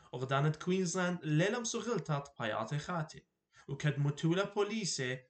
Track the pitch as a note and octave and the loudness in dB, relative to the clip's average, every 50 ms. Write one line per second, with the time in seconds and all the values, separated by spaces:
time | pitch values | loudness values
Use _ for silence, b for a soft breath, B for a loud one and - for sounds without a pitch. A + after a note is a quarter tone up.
0 | B B - B2+ B2+ B2 C#3 C#3 D3 D#3 D3+ - - F3+ F#3 F#3+ F#3 E3+ E3+ F#3 | B B -8 -6 -2 0 2 4 4 2 2 0 0 0 2 2 2 0 0 0
1 | F3+ F3 F3 E3+ - D#3 D3+ D3+ F3+ G#3 A#3+ B3 A#3 - - A3 G3 A#3+ A#3 F3 | 0 0 0 -2 0 2 4 4 4 4 2 0 -2 -4 -4 -4 -2 0 -2 -2
2 | - - D3+ C#3 - - - - A#2+ G#2+ G#2+ G#2+ A2+ - D3 D3 - - F3+ E3 | 0 0 -2 -2 -2 -6 -8 -4 -2 -2 0 -2 -2 -2 -4 -4 -4 -2 -4 -4
3 | D3+ - - - - _ _ _ _ _ B B B B C#3 - - D3 - C#3+ | -4 -4 -10 -16 -20 _ _ _ _ _ B B B B -6 0 0 0 2 2
4 | C#3+ D3 C#3+ - - D#3+ E3+ F#3 G3+ G3+ - G#3 G3+ G#3 A3+ A3 G3 D3+ - - | 0 0 0 2 2 2 4 4 2 2 2 0 0 2 0 -2 -2 -2 -2 -2
5 | C3 B2 B2+ B2+ - | -2 -2 -2 -4 -8